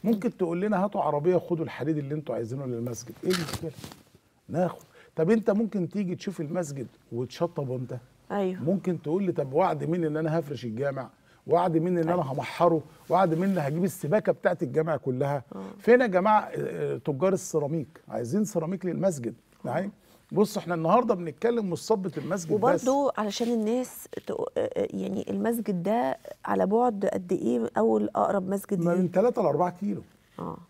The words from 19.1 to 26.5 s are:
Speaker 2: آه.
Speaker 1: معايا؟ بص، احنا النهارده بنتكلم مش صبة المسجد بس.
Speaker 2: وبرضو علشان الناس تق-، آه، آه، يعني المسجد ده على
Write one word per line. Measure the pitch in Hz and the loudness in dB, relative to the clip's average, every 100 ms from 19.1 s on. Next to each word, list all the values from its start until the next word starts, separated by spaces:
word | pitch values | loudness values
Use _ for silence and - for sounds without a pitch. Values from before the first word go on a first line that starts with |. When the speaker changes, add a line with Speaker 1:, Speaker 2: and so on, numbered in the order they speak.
| 151 117 113 _ _ | 0 -6 -8 _ _
Speaker 2:
آه. | 123 | -4
Speaker 1:
معايا؟ | 139 196 - _ - _ | -4 -4 -10 _ -20 _
بص، | 156 208 202 | 0 0 0
احنا | 165 | -4
النهارده | 175 160 220 240 | -2 4 4 4
بنتكلم | 196 170 - 233 240 202 | 0 -2 -2 0 0 -2
مش | 160 | -4
صبة | - 214 185 151 | 0 0 0 -6
المسجد | 139 190 165 | -4 -6 0
بس. | 208 233 262 247 | 2 4 4 4
Speaker 2:
وبرضو | 277 277 - | 2 2 0
علشان | 214 202 233 | -4 -2 0
الناس | 233 214 247 254 - - - - | 0 2 0 -2 -10 -12 -12 -8
تق-، | - - - | -6 -4 -2
آه، | 107 - | -2 -2
آه، | 98 | -4
يعني | 190 190 190 - | -4 -4 -4 -4
المسجد | 196 214 240 214 180 | -2 0 -2 -2 -2
ده | 175 226 254 - - - | 0 0 0 -4 -10 -12
على | - | -4